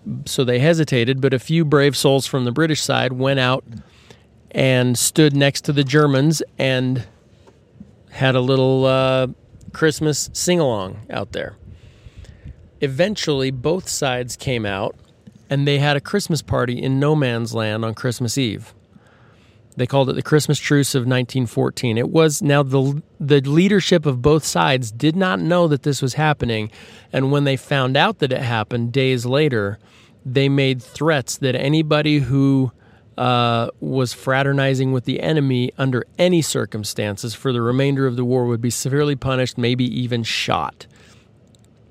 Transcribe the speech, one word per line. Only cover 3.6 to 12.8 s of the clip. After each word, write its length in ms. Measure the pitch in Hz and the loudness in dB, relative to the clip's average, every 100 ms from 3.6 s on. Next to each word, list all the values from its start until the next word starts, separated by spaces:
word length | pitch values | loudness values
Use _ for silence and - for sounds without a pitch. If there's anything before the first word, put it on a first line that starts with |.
| - 113 - - - - _ _ - | -4 -16 -18 -20 -20 -20 _ _ -8
and 460 | - 131 127 123 120 | 0 2 4 2 0
stood 360 | - - 156 | 0 4 4
next 280 | 143 139 - | 4 2 0
to 100 | - | -2
the 120 | 143 | -2
Germans 600 | 135 147 147 135 151 156 - - | 2 2 4 4 2 2 -2 -4
and 480 | 135 131 127 127 - - _ _ - - _ - - - _ | -2 0 0 -2 -6 -16 _ _ -20 -20 _ -20 -20 -20 _
had 260 | - 135 131 | -2 0 2
a 60 | |
little, 440 | 127 135 131 131 131 | 2 2 2 2 2
uh, 420 | 131 131 131 127 - _ - - | 2 2 0 -2 -6 _ -20 -20
Christmas 580 | - 160 - 156 143 - | -2 0 0 -2 -2 -6
sing-along 640 | - - 175 139 107 92 101 - | -6 -2 0 0 -2 -4 -10 -12
out 220 | - 101 | -10 -8
there. 240 | - - - - - - - - - - - - - - - | -8 -10 -12 -20 -20 -20 -20 -20 -20 -20 -20 -20 -20 -20 -6